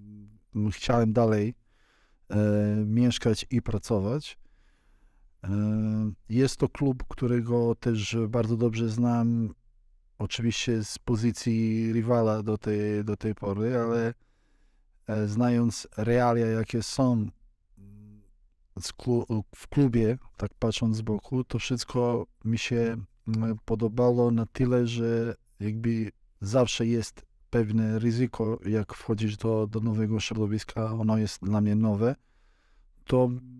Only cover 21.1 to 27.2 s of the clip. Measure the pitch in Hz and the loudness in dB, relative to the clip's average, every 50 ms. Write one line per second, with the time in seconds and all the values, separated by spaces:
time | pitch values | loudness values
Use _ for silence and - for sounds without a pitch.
21.1 | 107 101 - - 139 127 127 - - 127 - - 131 117 - - - 123 120 120 | -4 -4 -4 -4 -4 -4 -4 -2 -4 -4 -4 -4 -4 -4 -4 -4 -2 0 0 0
22.1 | 120 117 - - _ _ - 110 113 113 - - 127 117 117 113 113 113 101 - | 0 -2 -4 -6 _ _ -4 -2 -2 -2 -2 -2 0 0 0 0 -2 -6 -10 -14
23.1 | _ _ - - 113 110 113 113 110 107 - - 113 107 117 113 107 120 123 123 | _ _ -6 -4 -2 -2 -2 -2 -4 -4 -4 -4 -2 0 0 0 2 2 4 4
24.1 | 123 120 120 120 117 113 113 - - - 131 123 123 123 123 117 117 120 117 117 | 4 4 4 4 2 2 0 -2 -2 -2 0 2 2 2 2 0 0 -2 -2 -2
25.1 | 117 117 113 117 104 - _ _ _ - 101 107 107 113 113 117 117 113 113 104 | 0 -2 -2 -4 -6 -10 _ _ _ -8 -6 -6 -4 -2 -2 -2 -2 -2 -2 -6
26.1 | - _ _ _ _ - - 98 110 131 123 110 - - 120 113 117 117 107 - | -8 _ _ _ _ -10 -6 0 2 2 2 2 0 0 0 0 0 0 -2 -4
27.1 | - - | -8 -16